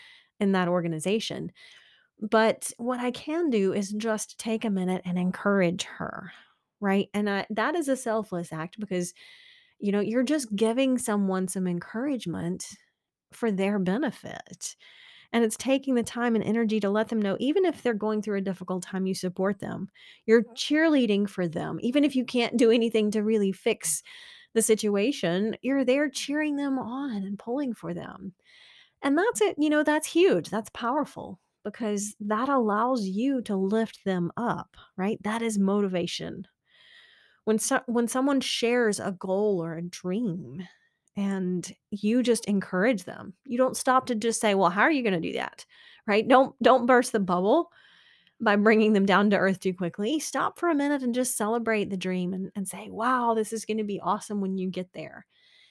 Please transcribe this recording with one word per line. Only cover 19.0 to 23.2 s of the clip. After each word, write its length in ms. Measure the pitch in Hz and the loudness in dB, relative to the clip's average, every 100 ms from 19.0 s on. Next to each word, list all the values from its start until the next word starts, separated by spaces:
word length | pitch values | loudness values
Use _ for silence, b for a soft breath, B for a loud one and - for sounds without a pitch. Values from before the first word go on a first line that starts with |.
you 100 | 190 | -2
support 440 | 185 185 180 190 196 | -2 -4 -2 -2 -2
them. 320 | - 175 190 B B B | -6 -8 -10 B B B
You're 200 | - 233 226 | 4 4 4
cheerleading 720 | - - 302 320 294 233 202 202 | -6 0 4 4 4 4 2 0
for 180 | - 175 | -2 -4
them. 320 | 160 160 160 | -4 -6 -4
Even 220 | 240 285 | 0 2
if 120 | 294 262 | 2 0
you 80 | |
can't 320 | 240 247 233 226 | -2 -2 0 4
do 140 | 226 | 6
anything 400 | 233 226 220 208 | 6 4 2 0
to 120 | 214 | 0